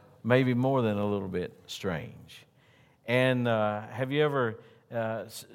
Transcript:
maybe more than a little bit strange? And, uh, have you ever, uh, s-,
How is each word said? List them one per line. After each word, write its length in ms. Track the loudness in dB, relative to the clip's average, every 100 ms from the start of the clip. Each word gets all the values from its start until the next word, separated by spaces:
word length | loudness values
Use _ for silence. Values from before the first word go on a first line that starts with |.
| -20 -8
maybe 320 | 2 4 4 2
more 260 | 2 2
than 160 | 2 2
a 80 | 0
little 220 | -2 -2
bit 260 | -4 -6 -8 -16
strange? 800 | -8 -4 -4 -6 -14 -20 -20 -20 _ _ _ _ _ 0
And, 400 | 2 4 2 2
uh, 340 | 2 0 -2 -6
have 200 | -6 -2
you 120 | 0
ever, 360 | 2 2 0 -4 -14 -20 -8
uh, 340 | -4 -4 -4 -10
s-, 200 | -14 -18